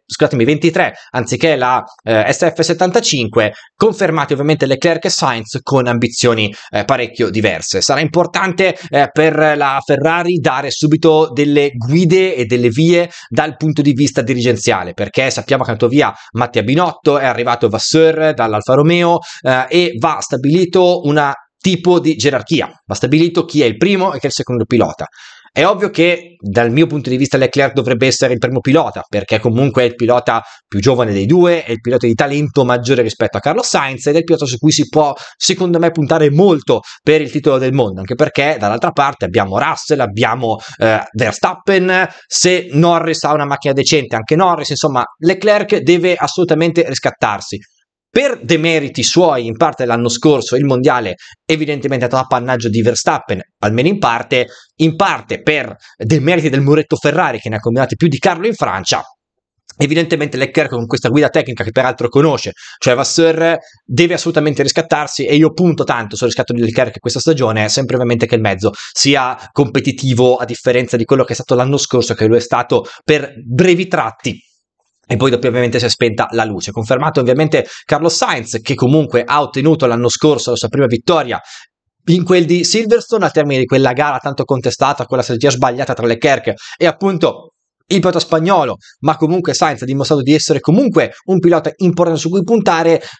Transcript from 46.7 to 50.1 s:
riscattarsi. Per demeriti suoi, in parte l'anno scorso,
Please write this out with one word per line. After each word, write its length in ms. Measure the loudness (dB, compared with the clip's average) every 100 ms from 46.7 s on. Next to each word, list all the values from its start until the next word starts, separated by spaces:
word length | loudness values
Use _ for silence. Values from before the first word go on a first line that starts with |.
| 0 -2
riscattarsi. 720 | -2 -4 -2 -4 -4 -8 -14 -14 _ _ _ _
Per 280 | -2 0 -2
demeriti 580 | -2 0 2 0 -2 -4
suoi, 460 | 0 2 4 2 -2
in 80 | 0
parte 300 | -2 0 -2
l'anno 220 | 0
scorso, 480 | 0